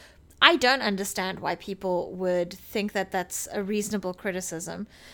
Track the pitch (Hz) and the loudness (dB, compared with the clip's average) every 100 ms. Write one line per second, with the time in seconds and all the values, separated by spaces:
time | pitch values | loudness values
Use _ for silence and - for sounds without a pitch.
0 | - - - - 277 330 247 269 214 196 | -18 -20 -12 4 6 8 6 4 2 0
1 | 196 - 185 180 156 175 - 190 190 180 | -2 -2 -2 -2 -2 -4 -4 -4 -2 0
2 | - 180 185 180 175 185 - 220 208 202 | -2 -2 2 2 0 -4 -6 -2 0 -2
3 | 185 190 180 - - 208 196 214 208 202 | -2 -2 -2 -6 -6 -4 0 0 0 -2
4 | 185 180 208 180 180 160 165 170 208 - | -4 -4 -4 -4 -4 -6 -6 -8 -10 -14
5 | - | -20